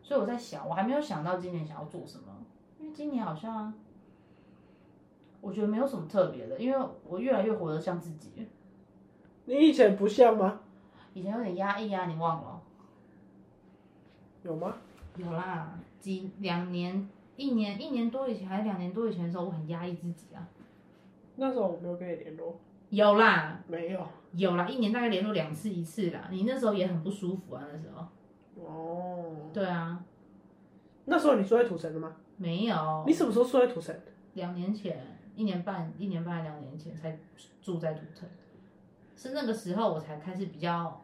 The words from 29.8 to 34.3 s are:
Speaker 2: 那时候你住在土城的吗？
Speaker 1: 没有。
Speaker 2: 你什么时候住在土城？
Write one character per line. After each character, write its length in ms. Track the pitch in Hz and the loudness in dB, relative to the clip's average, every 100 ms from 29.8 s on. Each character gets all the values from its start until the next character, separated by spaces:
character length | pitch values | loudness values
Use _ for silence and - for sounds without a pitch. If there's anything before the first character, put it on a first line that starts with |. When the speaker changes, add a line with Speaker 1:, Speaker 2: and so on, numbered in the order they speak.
| 165 175 - - - - - - - - - - - | -2 -6 -10 -20 -20 -20 -20 -20 -20 -20 -20 -16 0
Speaker 2:
那 140 | 339 | 4
时 80 | 302 | 6
候 80 | 247 | 6
你 100 | 196 | 6
住 120 | 226 | 4
在 80 | 240 | 4
土 120 | 170 | 0
城 160 | 165 | -6
的 60 | 156 | -6
吗？ 160 | 165 - - - | -8 -14 -20 -8
Speaker 1:
没 280 | 175 170 226 | -4 -2 0
有。 380 | 170 156 156 - | 0 0 0 2
Speaker 2:
你 80 | |
什 120 | 320 285 | 4 4
么 60 | |
时 60 | 214 | 4
候 80 | 247 | 4
住 140 | 269 | 6
在 80 | 247 | 4
土 120 | 165 | 2
城？ 160 | - 180 - - - | -8 -12 -14 -20 -16